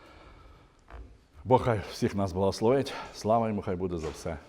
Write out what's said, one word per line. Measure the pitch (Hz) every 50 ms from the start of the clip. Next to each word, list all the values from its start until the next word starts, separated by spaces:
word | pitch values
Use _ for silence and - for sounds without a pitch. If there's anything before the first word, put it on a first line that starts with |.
| - - - - - - - - - - - - - - _ _ _ - - - - - - - _ _ _ - -
Бог | 98 127 123 -
хай | 127 113 101 87 -
всіх | - - - 107 -
нас | 101 98 95 87
благословить. | 92 98 98 95 - 110 113 131 139 131 - - - - - -
Слава | - - 101 113 117 113 110
йому, | 107 101 -
хай | 107 95
буде | 87 92 92 87 82
за | 78 78
все. | 73 - - 87 80 73 -